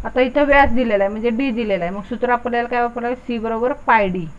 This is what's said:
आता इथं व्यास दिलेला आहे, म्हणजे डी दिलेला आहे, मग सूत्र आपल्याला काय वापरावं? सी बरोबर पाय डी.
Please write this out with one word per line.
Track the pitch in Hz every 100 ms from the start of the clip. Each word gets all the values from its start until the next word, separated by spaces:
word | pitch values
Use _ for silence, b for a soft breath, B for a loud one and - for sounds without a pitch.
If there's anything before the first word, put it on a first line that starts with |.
| 226
आता | 247
इथं | 254 285
व्यास | 285 277 269
दिलेला | 233 233 202
आहे, | 196
म्हणजे | 214 233
डी | 226 277
दिलेला | 226 220 190 170
आहे, |
मग | 196
सूत्र | 202 240 240
आपल्याला | 240 240 240 240
काय | 247
वापरावं? | 240 233 240 247
सी | - 233
बरोबर | 220 226 247
पाय | 285 - 226 196
डी. | 180 160